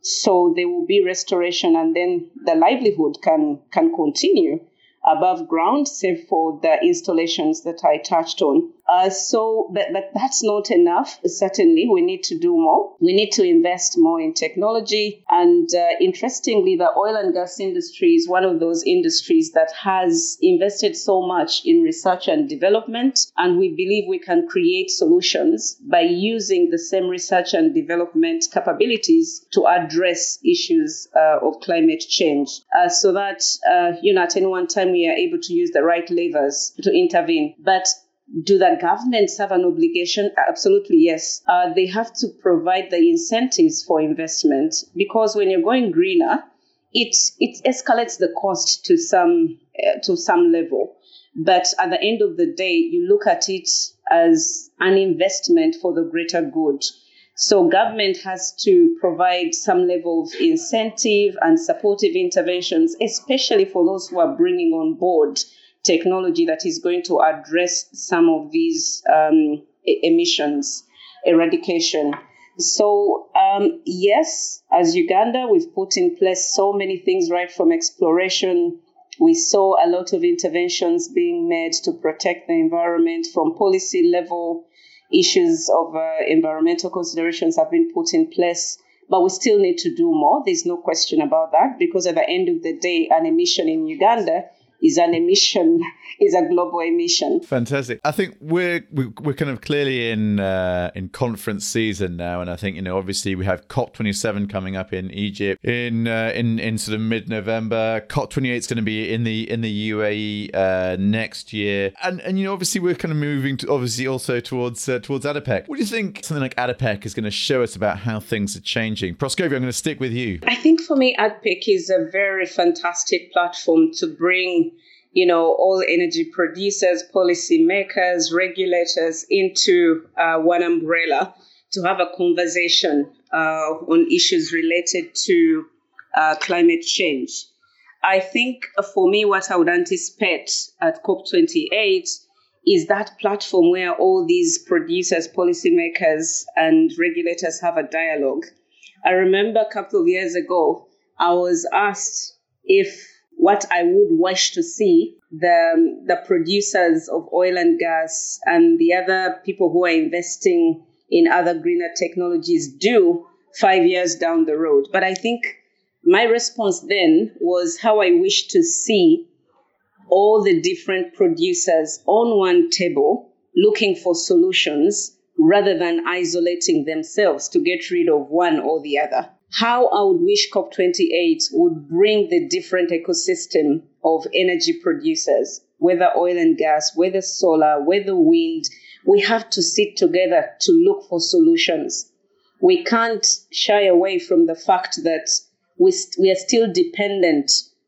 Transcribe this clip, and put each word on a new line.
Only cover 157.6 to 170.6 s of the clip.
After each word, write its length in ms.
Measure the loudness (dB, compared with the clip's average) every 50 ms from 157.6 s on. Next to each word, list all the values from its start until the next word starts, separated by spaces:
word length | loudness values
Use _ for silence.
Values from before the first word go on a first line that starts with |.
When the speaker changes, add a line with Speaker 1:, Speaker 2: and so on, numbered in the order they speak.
| 2 2 2 2
Speaker 1:
gas 600 | 0 -2 -2 -2 -2 -4 -6 -8 -8 -10 -10 -6 -2
and 340 | 0 4 6 6 6 6 4
the 160 | 4 2 2
other 460 | 0 0 0 -2 0 -2 -4 -6 -6 _
people 280 | -10 -2 0 0 0 2
who 120 | 2 2
are 40 | 2
investing 960 | 2 0 0 0 -2 -6 -6 -8 -10 -2 0 0 2 4 2 2 0 -2 -8 _ _ _ _ _
in 160 | 2 4 4 4
other 300 | 4 2 2 0 -2 -2
greener 320 | -2 -2 -2 -2 -2 -4 -6
technologies 760 | -6 -6 -6 -4 -4 -4 -2 -2 -4 -2 0 -2 -2 -2 -4 -12
do 540 | -4 -2 2 4 4 4 4 2 0 -4 _ _ _ _ _ _ 0
five 260 | 2 4 4 4 4
years 320 | 4 2 2 -2 -2 -4
down 280 | -4 -4 -2 0 0 0
the 120 | 0 0
road. 320 | -2 0 2 2 2 2 2 -2
But 120 | 0 0
I 100 | 0 -2
think 280 | -2 -2 -4 -4 -4 -6 -10 -12 _ _ _ _ _ _ _ _ _ _
my 180 | 4 4 6 6
response 580 | 4 2 0 0 -6 -6 -4 -2 -2 -2 -4 -4 -4
then 440 | 0 2 4 4 4 4 2 0 -6 -4
was 380 | -2 0 0 0 -2 -2 -6 -2
how 200 | 0 2 2 4
I 120 | 4 4 4
wish 360 | 4 4 2 0 -2 -2 0
to 140 | 2 2 2
see 680 | 2 0 -4 -2 0 2 4 6 6 4 4 0 _ _ _ _ _ _ _ _ _ _ _ _ _ _ _ -2 _
all 340 | 2 4 6 6 4 4 4
the 180 | 4 2 2